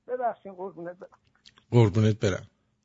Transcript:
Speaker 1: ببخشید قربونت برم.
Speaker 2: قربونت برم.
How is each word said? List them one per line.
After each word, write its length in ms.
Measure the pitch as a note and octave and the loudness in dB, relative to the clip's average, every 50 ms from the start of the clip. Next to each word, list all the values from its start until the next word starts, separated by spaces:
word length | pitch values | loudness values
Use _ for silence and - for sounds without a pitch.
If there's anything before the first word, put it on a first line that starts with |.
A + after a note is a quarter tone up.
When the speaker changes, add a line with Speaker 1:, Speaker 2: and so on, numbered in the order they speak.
| _ - | _ -10
Speaker 1:
ببخشید 440 | B3 B3 B3 A#3 G#3 - - G3 | -8 -6 -4 -4 -6 -8 -12 -18
قربونت 460 | G3 F3 F#3 G3 E3 D#3+ F3 E3+ F3+ F3+ | -16 -14 -14 -14 -12 -14 -14 -14 -16 -16
برم. 220 | - - _ _ _ _ _ _ _ - _ _ _ - | -20 -20 _ _ _ _ _ _ _ -20 _ _ _ 0
Speaker 2:
قربونت 480 | - A#2+ A#2 G#2 F2 G#2+ A2 A2 G#2+ G#2+ | 4 4 4 4 4 2 2 2 0 0
برم. 260 | - G2+ F2+ - - - _ _ _ _ _ _ _ | -2 -2 -2 -4 -8 -14 _ _ _ _ _ _ _